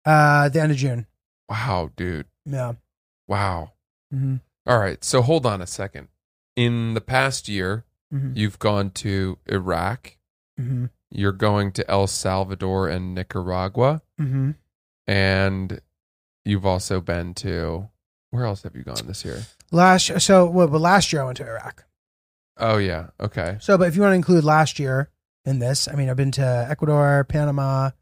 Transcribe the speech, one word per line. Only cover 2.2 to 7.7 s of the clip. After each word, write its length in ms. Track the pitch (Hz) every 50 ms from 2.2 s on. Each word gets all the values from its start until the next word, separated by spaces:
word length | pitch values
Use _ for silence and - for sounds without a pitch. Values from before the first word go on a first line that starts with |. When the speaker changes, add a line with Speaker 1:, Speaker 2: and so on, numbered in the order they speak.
| 69 - _ _ _ 147
Speaker 1:
Yeah. 260 | 139 135 127 120 117 - _ _ _ _ _ _ _ _ _ -
Speaker 2:
Wow. 460 | 101 101 101 98 92 85 82 - _ _ _ _ _ _ _ _ 143
Speaker 1:
Mm-hmm. 240 | 135 135 135 131 127 - _ _ _ _
Speaker 2:
All 140 | - 123 113
right. 240 | 104 92 - - -
So 180 | - - 131
hold 240 | 120 123 165 165 127
on 160 | 120 104 95
a 60 | 90 90
second. 400 | - - 98 98 - - - - _ _ _ _ _ _ _ _ _
In 400 | - 120 120 120 117 117 113 117
the 60 | 113
past 460 | - - 127 131 135 135 131 - - -
year, 380 | 104 98 92 92